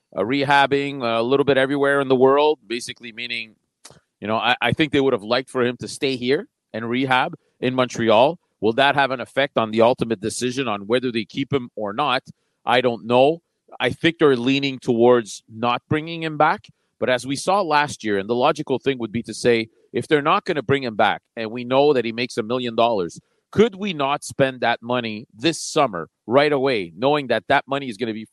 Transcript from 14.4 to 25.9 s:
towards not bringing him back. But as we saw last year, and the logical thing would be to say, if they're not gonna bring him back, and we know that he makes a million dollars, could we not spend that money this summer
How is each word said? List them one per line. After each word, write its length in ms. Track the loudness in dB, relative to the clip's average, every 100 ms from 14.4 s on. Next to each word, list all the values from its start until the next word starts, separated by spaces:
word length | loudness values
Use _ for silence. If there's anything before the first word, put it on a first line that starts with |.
| 0 0 -2 -4
towards 640 | -2 4 6 4 2 -10 -18
not 320 | -6 -2 -2 -2
bringing 340 | -4 -4 -8
him 140 | -4 0
back. 300 | 0 0 -8 _ _ -6
But 120 | -2
as 180 | -2 -2
we 80 | -6
saw 260 | -2 0
last 420 | 2 0 0 -4
year, 140 | -2 -2
and 120 | 0
the 60 | 2
logical 440 | 2 0 -2 -2
thing 180 | -2 -2
would 120 | -4
be 100 | -6
to 100 | -8
say, 340 | -2 2 2 0 _ _
if 160 | -6 0
they're 140 | 0
not 240 | 2 0 0
gonna 180 | -4
bring 200 | -2 -2
him 120 | -2 0
back, 260 | 2 0 _ -10
and 160 | -8
we 120 | -8 0
know 280 | 2 4
that 120 | 2 0
he 80 |
makes 240 | -4 -6 -4
a 60 |
million 320 | -4 -4 -2 2
dollars, 440 | 2 2 -4 -8 -20 _ _
could 240 | 2 2 0
we 180 | -6
not 300 | -4 -2 -4
spend 380 | -4 -2 -2 0
that 200 | -2 -2
money 460 | -2 -4 -4 -8 -14
this 280 | -6 -4 -4
summer 480 | -2 0 0